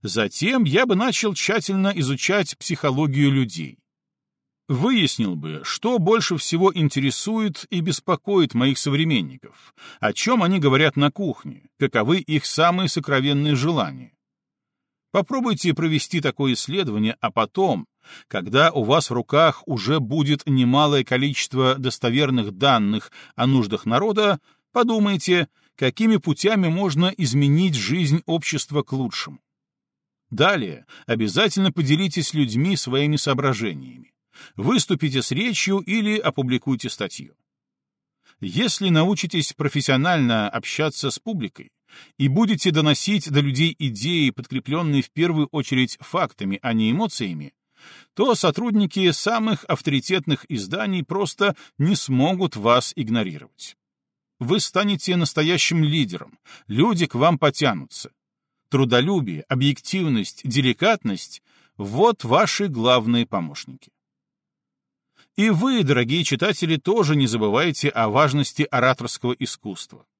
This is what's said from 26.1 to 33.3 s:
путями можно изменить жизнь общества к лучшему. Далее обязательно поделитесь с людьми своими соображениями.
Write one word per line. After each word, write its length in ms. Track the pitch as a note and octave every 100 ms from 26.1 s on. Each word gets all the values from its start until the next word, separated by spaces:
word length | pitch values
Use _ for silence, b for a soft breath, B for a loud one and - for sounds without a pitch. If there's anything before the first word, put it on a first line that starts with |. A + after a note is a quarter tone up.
| G#3+
путями 520 | E3 C#3+ G3 G#3+ F3
можно 440 | E3+ G3 C#3+ F3+ -
изменить 560 | C#3+ C3 C#3+ D3+ F#3+
жизнь 480 | C#3 G2 E3 D#3 D#3+
общества 580 | - E3 - D3+ - D3
к 120 | -
лучшему. 460 | C3+ B2 - - - _ _ _ _ _ _ _ _ _
Далее 560 | G#2+ E3+ F#3+ G2+ D2 _ B B
обязательно 680 | A2+ G#2+ A#2 G#3+ G3 F#3+
поделитесь 560 | D#3 C#3 C#3+ F#3+ E3+ C#3+
с 60 |
людьми 420 | D3+ C3 A2+ E3+ F#3
своими 400 | - C3 D3 D3+
соображениями. 1000 | C#3+